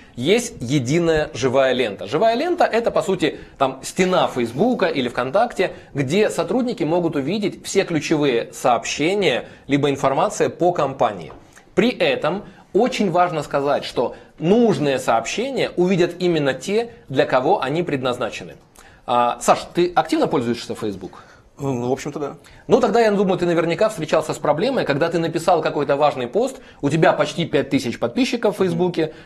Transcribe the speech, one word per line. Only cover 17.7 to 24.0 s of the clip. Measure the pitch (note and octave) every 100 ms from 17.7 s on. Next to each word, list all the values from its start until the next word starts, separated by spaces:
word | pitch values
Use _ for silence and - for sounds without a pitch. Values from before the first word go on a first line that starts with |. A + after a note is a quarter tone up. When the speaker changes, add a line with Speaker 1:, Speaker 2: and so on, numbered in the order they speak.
| D#3
Speaker 1:
предназначены. | E3 C#3+ B2+ B2 A2+ - F2 C#2+ _ - - - -
А, | A#2+ A#2+ -
Саш, | - F3 -
ты | - F3
активно | - - D#4+ A#3
пользуешься | D#3 A#2 A2+ -
Facebook? | A2 A2 F#2+ F#2 - - - _ -
Speaker 2:
Ну, | C#3 B2 B2
в |
общем-то, | B2 D3+ D#3
да. | C#3+ D#3 - - -
Speaker 1:
Ну, | B3
тогда, | A#3 G#3
я | A3+
думаю, | G3+ G3 F3
ты | F3
наверняка | E3 E3 D#3+ G#3+
встречался | F#3